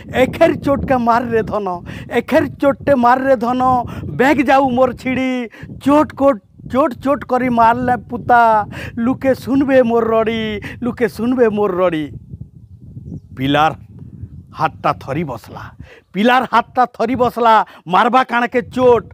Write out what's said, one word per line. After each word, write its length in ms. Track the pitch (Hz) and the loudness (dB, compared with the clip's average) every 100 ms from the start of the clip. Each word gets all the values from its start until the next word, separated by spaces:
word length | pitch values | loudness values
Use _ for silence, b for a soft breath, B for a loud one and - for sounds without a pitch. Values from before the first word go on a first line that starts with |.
| B 208 | B -2
ଏଖେର 360 | 262 - 330 | -2 2 2
ଚୋଟକେ 420 | 294 285 277 190 254 | 2 -2 -2 0 0
ମାର 260 | 233 233 | 2 0
ରେ 180 | 240 226 | 0 -2
ଧନ, 240 | 196 208 190 175 B B B | -2 -4 -6 -8 B B B
ଏଖେର 340 | 240 - 302 277 | -4 0 0 0
ଚୋଟଟେ 480 | - 277 269 - | 0 0 0 0
ମାର 240 | 269 240 262 | 2 4 2
ରେ 140 | 269 254 | 2 0
ଧନ, 260 | 233 254 254 254 240 B | 0 0 0 0 -2 B
ବେଗ 340 | B 143 262 294 | B 0 2 2
ଯାଉ 280 | 262 269 269 | 2 2 2
ମୋର 200 | 240 254 | 2 0
ଛିଡ଼ି। 560 | 214 262 254 262 254 226 B B - | 0 -4 -2 -2 -4 -6 B B -6
ଚୋଟ 240 | - 190 262 | 2 2 2
କୋଟ, 240 | - 277 214 - - - | 2 2 2 -6 -20 -4
ଚୋଟ 180 | 247 311 | 0 0
ଚୋଟ 300 | 226 269 285 | -2 -2 -2
କରି 240 | - 247 254 | -2 -2 0
ମାରଲେ 480 | 233 226 233 247 247 | 2 4 2 0 -4
ପୁତା, 460 | - 240 - 240 226 214 202 B B - | -4 -10 2 4 6 4 0 B B -4
ଲୁକେ 380 | 233 - 269 | -2 0 0
ଶୁନବେ 480 | 247 208 269 277 262 | -2 -2 0 4 4
ମୋର 220 | 233 233 | 4 2
ରଡ଼ି, 560 | 220 226 226 226 214 208 B B | 2 0 0 -2 -4 -6 B B
ଲୁକେ 240 | 233 - 226 | -8 -2 -4
ଶୁନବେ 400 | - 233 254 226 | -2 -4 2 2
ମୋର 240 | 208 208 | 2 -2
ରଡ଼ି।" 320 | 180 185 156 147 - - - - - - - - - - - - - | 0 0 0 -6 -12 -18 -18 -18 -20 -20 -20 -20 -18 -16 -16 -16 -8
ପିଲାର 360 | 135 143 156 - - - - - - - - | -2 0 0 -2 -12 -20 -20 -18 -18 -18 -20
ହାତଟା 400 | - 151 - 160 | -6 -6 -2 -4
ଥରି 320 | - - 135 | -4 -6 -6
ବସଲା, 400 | 156 117 - 120 - - B B _ | -6 -8 -14 -16 -18 -18 B B _
ପିଲାର 300 | 180 240 254 233 | 0 2 2 2
ହାତଟା 320 | 226 - 254 | -2 0 -2
ଥରି 300 | 240 - 226 | -2 -2 -4
ବସଲା। 400 | 254 247 226 233 214 180 B 151 | 0 -2 2 4 4 2 B -2
ମାରବା 340 | 185 233 254 | 2 4 2
କାଣକେ 360 | 254 233 240 247 | 2 0 0 -2
ଚୋଟ, 420 | 170 247 254 226 - | -4 2 4 4 0